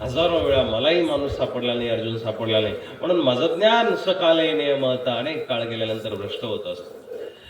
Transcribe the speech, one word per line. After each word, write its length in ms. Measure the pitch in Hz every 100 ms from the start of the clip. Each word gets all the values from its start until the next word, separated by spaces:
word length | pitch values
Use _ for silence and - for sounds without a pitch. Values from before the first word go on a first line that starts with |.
हजारो 380 | 110 131 175 165
वेळा 240 | 143 135
मलाही 400 | 120 110 143 175
माणूस 300 | 165 143 139
सापडला 420 | - 127 123 120
नाही, 140 | 120 117
अर्जुन 300 | 117 110 113
सापडला 420 | 113 107 113 110
नाही." 140 | 104 90 - -
म्हणून 200 | 170 175
"माझं 260 | 139 120 160
ज्ञान 480 | 165 214 233 214
सकाले 580 | 180 190 180 170 165 160
नियमता", 640 | 147 143 135 131 127 123
अनेक 340 | 120 151 156 -
काळ 140 | 120
गेल्यानंतर 520 | 117 113 110 110 110
भ्रष्ट 300 | 101 101 101
होत 220 | 117 101 90
असतं. 320 | 87 - - - - - - -